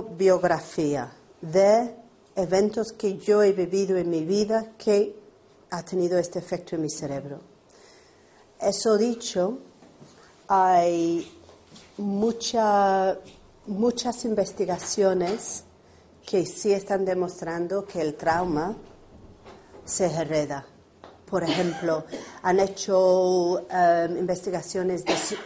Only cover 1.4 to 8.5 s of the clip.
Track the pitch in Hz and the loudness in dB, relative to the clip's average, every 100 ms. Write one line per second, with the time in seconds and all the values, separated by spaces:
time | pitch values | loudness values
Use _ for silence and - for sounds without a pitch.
1.4 | 165 180 196 226 240 - - _ _ - | -2 4 6 6 2 -8 -20 _ _ -4
2.4 | 175 185 208 226 214 - 208 190 - 208 | 0 2 2 0 -6 -4 -4 -4 2 4
3.4 | 208 190 175 190 190 185 170 165 156 202 | 4 4 0 0 0 0 0 -2 0 0
4.4 | 208 220 220 - - 202 214 - - _ | 2 0 -4 -6 2 2 2 -4 -20 _
5.4 | _ _ - 175 - 185 175 180 175 180 | _ _ -10 -10 -6 -2 0 0 0 -4
6.4 | 170 175 - 165 151 - 143 139 139 143 | -6 -8 -6 -6 -6 -6 -8 -8 -10 -16
7.4 | - _ _ - - - _ _ _ _ | -18 _ _ -20 -20 -20 _ _ _ _
8.4 | _ | _